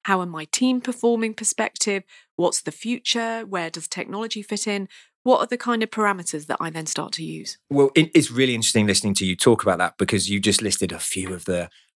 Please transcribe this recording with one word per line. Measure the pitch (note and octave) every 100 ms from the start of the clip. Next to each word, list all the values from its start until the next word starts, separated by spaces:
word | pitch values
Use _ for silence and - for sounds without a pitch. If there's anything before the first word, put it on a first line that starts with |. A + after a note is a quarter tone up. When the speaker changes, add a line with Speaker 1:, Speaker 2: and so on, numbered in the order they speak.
| -
Speaker 1:
"how | F#3
are | F3
my | D#3+ D#3
team | - B3+ B3+
performing" | B3 A#3+ A#3 A#3 A3+ A3
perspective? | G#3+ - G#3+ - G#3+ G3 - - _ -
What's | F3 -
the | -
future? | - A3 A#3+ - A#3 A3+ A3+ G#3
Where | F#3 E3
does | E3 -
technology | F#3 - G3 A3+ A3
fit | G3+ G#3 G#3+
in? | G3+ F#3+ - _ _
What | B3 B3+
are | -
the | A#3+
kind | A#3+ A#3
of | A3
parameters | A3 G#3 F#3+ E3+ D3+ D3+
that | -
I | D#3+
then | D#3+ D#3
start | - D3+
to | -
use? | D#3+ D#3+ - - _
Speaker 2:
Well, | C#3+ C#3 D#3
it, | D#3+
it's | E3 -
really | A#2+ C3 A#2
interesting | A2+ A2+ G#2
listening | F#2+ G#2
to | G2 F#2+
you | F2
talk | B2 A2
about | G2 F2
that | F2+ -
because | G2 G2+ F#2
you | G2+
just | G#2 G2+
listed | G#2 - F2+
a | E2+
few | - F#2+ F#2
of | F2+ -
the | F2+ E2+ _ _